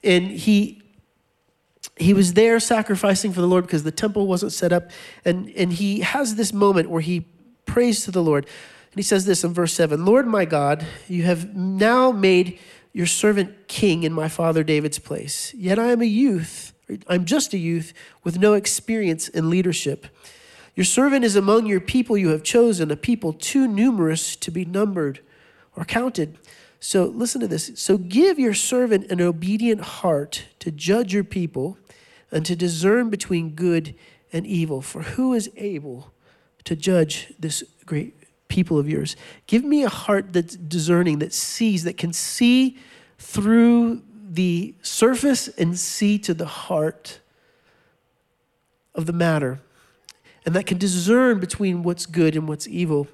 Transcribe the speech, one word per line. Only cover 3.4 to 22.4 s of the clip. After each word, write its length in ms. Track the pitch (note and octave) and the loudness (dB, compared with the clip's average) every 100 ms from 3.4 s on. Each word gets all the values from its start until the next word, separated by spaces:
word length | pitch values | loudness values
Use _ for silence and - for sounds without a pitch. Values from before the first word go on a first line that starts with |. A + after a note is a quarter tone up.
the 80 | F3 | 2
Lord 180 | F#3 F3+ | 2 2
because 160 | D#3+ | -2
the 80 | D3+ | -2
temple 360 | D#3 G#3+ G#3 G3 | -4 -2 0 0
wasn't 260 | F#3 G3+ | 0 -4
set 200 | - F3 | -2 0
up. 180 | F3 E3+ - - - | 0 -2 -18 -20 -6
And, 260 | - F3+ G#3 | -2 -2 -4
and 220 | - F3+ | -4 -2
he 280 | E3+ G3+ G3+ | 0 -2 -2
has 360 | - C#4+ C4 G#3+ | -2 -2 -2 -2
this 160 | G3+ | -2
moment 380 | G3+ G3+ F#3+ - | 2 4 4 2
where 120 | E3 | -2
he 240 | D#3 F3 - _ _ _ - | -2 -4 -6 _ _ _ -4
prays 380 | - B3 G#3 | 0 2 0
to 60 | - | -2
the 120 | F#3 | 0
Lord. 220 | E3 C#3+ | 2 0
And 560 | C#3 - - - _ - | -2 -16 -20 -20 _ -6
he 20 | |
says 220 | G3 G3 | 0 0
this 180 | F#3+ F3+ | 2 0
in 100 | F#3+ | 0
verse 200 | F3 E3+ | -2 -2
seven, 320 | - D#3+ D3+ | 0 0 2
"Lord 200 | F3+ B3 | 4 4
my 200 | B3 G#3+ | 4 0
God, 420 | E3+ D#3 C#3+ D3+ D#3+ - - | 0 0 0 0 -4 -14 -8
you 160 | F3+ | -2
have 320 | E3+ E3+ F#3 G3 | 0 0 -2 -6
now 560 | F#3 F#3+ G#3+ B3 B3+ | -4 2 4 4 4
made 480 | A3 F#3+ F#3 F3+ F3+ - - _ | 4 4 4 2 -4 -20 -20 _
your 140 | - F3 | -4 -2
servant 600 | - G#3+ G3+ F#3+ - - | 2 2 2 -2 -6 -14
king 380 | - G#3 E3 | 0 2 2
in 80 | D#3+ | 0
my 160 | D#3+ D#3 | -2 -4
father 340 | - E3 D#3+ | -2 0 2
David's 380 | D#3 D3+ D3+ C#3+ | 2 0 0 -6
place. 520 | - D3+ D3 - - | -10 -10 -8 -10 -10
Yet 280 | B3 F3+ G3+ | -8 -2 0
I 100 | A#3 | 2
am 100 | A#3+ | 2
a 40 | |
youth, 680 | A#3 G#3+ C#4 F#3+ E3 - - _ _ G3+ - | 2 2 2 0 -4 -12 -20 _ _ -14 -2
I'm 160 | F3+ | -2
just 280 | E3+ D4 C4+ | 0 0 0
a 40 | G3 | -4
youth 340 | E3 E3+ D#3+ - - _ | -2 -4 -6 -16 -20 _
with 160 | - E3+ | -6 2
no 140 | G#3 | 4
experience 760 | G#3 G3+ - - A3+ G3 D#3+ - | 4 0 -6 -4 -2 0 -2 -4
in 240 | E3 D#3+ | -2 0
leadership. 560 | F3+ F3+ D#3 C#3+ C#3 - _ - - - - - - | 2 0 -2 -4 -6 -10 _ -20 -20 -20 -20 -16 -4
Your 80 | |
servant 400 | F#3 - C#4 C4+ | 0 2 2 4
is 100 | A#3+ | 2
among 320 | G3+ G3 A3 A3 | 2 4 2 2
your 140 | G3 | -2
people 360 | F#3 B3+ A#3+ G#3 | 0 -2 0 0
you 120 | F3+ | 2
have 160 | D#3 | 0